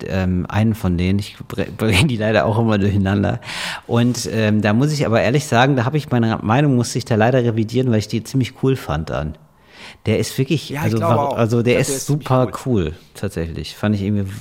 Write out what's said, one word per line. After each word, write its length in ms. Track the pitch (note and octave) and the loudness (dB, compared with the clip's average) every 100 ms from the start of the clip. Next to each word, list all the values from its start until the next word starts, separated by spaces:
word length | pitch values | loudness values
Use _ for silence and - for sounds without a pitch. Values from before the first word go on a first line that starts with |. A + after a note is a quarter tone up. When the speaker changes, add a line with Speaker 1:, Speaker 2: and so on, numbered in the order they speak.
| - | -6
Speaker 1:
ähm, 400 | F#2+ F#2 F2+ - | -2 0 -2 -2
einen 260 | G2+ A2 | 0 0
von 220 | G#2+ F#2 E2+ | 0 0 0
denen, 200 | F#2 G2+ | 0 0
ich 160 | G2+ - - | -4 -12 -10
br-, 180 | - - - | -6 -6 -2
bring 300 | A2 F#2 D#3 | 0 2 2
die 80 | A2+ | 0
leider 300 | G#2+ G#2+ D#2 | 0 2 2
auch 120 | A2 | 2
immer 200 | A2+ G#2+ | 2 2
durcheinander. 600 | G2 G2 F#2+ G2+ F#2+ A#2 - - - - - | 2 2 2 2 0 -2 -6 -10 -8 -10 -2
Und, 400 | A#2 A#2+ A#2 - | 2 2 0 -4
ähm, 300 | A2 A2 G#2+ | 0 2 2
da 100 | G#2 | 2
muss 200 | A2 D3 | 2 0
ich 140 | D3 F#2+ | 0 0
aber 140 | A2 | 2
ehrlich 240 | F#2 C#3+ - | 2 0 2
sagen, 280 | A#2 C3+ C3+ | 4 4 2
da 80 | |
hab 100 | A#2 | 0
ich 160 | D3+ - | -2 0
meine 280 | B2 A2+ G#2 | 0 0 0
Meinung, 340 | G2 A#2+ D3 B2 | 0 2 4 2
musste 220 | A#2 C3+ | 0 -4
ich 60 | |
da 100 | - A2 | -2 2
leider 260 | A2 C3 | 4 4
revidieren, 480 | A#2+ A2 G#2+ A#2 B2+ | 2 0 0 0 2
weil 80 | A2 | 2
ich 100 | G#2 | 0
die 140 | A#2 | -4
ziemlich 300 | - C3+ A#2 - | -2 -2 -2 0
cool 120 | C3+ C3 | 0 0
fand 340 | - D2+ D#2 | -2 -6 -4
dann. 260 | B1 D2+ C#2+ - _ _ - - - - | -4 -4 -8 -16 _ _ -20 -20 -8 -2
Der 120 | G#2+ | 0
ist 180 | - - | -2 -2
wirklich, 300 | C3+ D#3+ - | -2 -2 -4
Speaker 2:
Ja, 80 | C3+ | -4
ich 40 | |
Speaker 1:
also, 140 | A2+ A2+ | -2 0
Speaker 2:
glaube 160 | A2 A#2 | 2 2
Speaker 1:
wa-, 80 | |
Speaker 2:
auch. 120 | C#3 B2 | 0 0
Speaker 1:
also 260 | A2+ A#2+ | 2 2
der 120 | A#2 | 4
Speaker 2:
Ja, 60 | A2+ | 2
Speaker 1:
ist 80 | C#3+ | 2
Speaker 2:
der 60 | C3+ | -2
ist 100 | - | -2
ziemlich 220 | D3 - | -2 2
Speaker 1:
super 180 | C3 A#2+ - | 2 2 -2
Speaker 2:
cool. 200 | C3+ A2+ | -2 0
Speaker 1:
cool, 80 | D#2 D#2+ - | 0 -4 -14
tatsächlich. 600 | - G2+ - E2 D#2+ - - | -10 -8 -6 -6 -8 -12 -4
Fand 180 | G#2 | -2
ich 80 | G#2 | 0
irgendwie 280 | G2 G#2 F#2+ G2+ | 0 -2 -2 -6